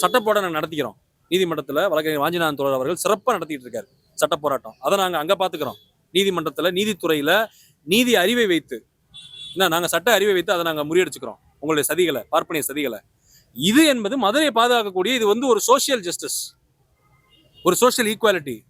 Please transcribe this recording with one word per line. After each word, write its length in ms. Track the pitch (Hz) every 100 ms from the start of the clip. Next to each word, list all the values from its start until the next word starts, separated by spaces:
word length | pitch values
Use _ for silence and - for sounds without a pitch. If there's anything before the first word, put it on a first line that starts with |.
சட்ட 140 | 180 247
போராட்டம் 260 | 214 208
நாங்க 140 | 185 156
நடத்திக்கிறோம். 380 | 160 151 117 - _ _ -
நீதிமன்றத்துல 480 | 185 175 151 143 147 196
வழக்கறிஞர் 320 | 156 156 151
வாஞ்சிநாதன் 340 | 156 175 160 143
தோழர் 160 | 139 131
அவர்கள் 240 | 135 175
சிறப்பா 280 | 180 208 254
நடத்திட்டு 300 | 196 156 139 123
இருக்காரு 200 | 113 - _ _ -
சட்ட 180 | 151 156
போராட்டம், 320 | 147 131 110 -
அதை 100 | 143 196
நாங்க 160 | 185 160
அங்க 120 | 160 190
பாத்துக்கிறோம். 380 | 185 160 127 - _ _ _
நீதிமன்றத்துல, 540 | 180 196 175 156 151 175 180
நீதித்துறையில 540 | 214 196 165 151 143 202 220 _ _ _ 151
நீதி 260 | 220 247 202
அறிவை 240 | 185 240 208
வைத்து, 260 | 165 - 113 _ _ _ - - - -
என்ன, 140 | 175 180
நாங்க 140 | 165 165
சட்ட 160 | 170 220
அறிவை 180 | 202 208
வைத்து 160 | 180 175
அதை 100 | 175 170
நாங்க 160 | 156 147
முறியடிச்சுக்கிறோம், 500 | 175 160 - 117 - _ _
உங்களுடைய 240 | 147 151 143
சதிகளை, 340 | 160 165 127 -
பார்ப்பனிய 300 | 160 160 160 131
சதிகளை. 300 | 143 131 104 _ _ _ _ _
இது 260 | 117 175 269 311
என்பது 240 | 247 202 262
மதுரையை 280 | 202 277 302 226
பாதுகாக்கக்கூடிய, 540 | 247 240 208 185 208 254
இது 60 | 208
வந்து 120 | 233 269
ஒரு 80 | 208 -
சோஷியல் 340 | 269 - 247 170
ஜஸ்டிஸ், 320 | - 147 - - _ _ _ _ _ _ _ _ _ _ -
ஒரு 100 | 175 185
சோஷியல் 280 | 247 254 220
ஈக்குவாலிட்டி, 440 | 220 214 180 139 110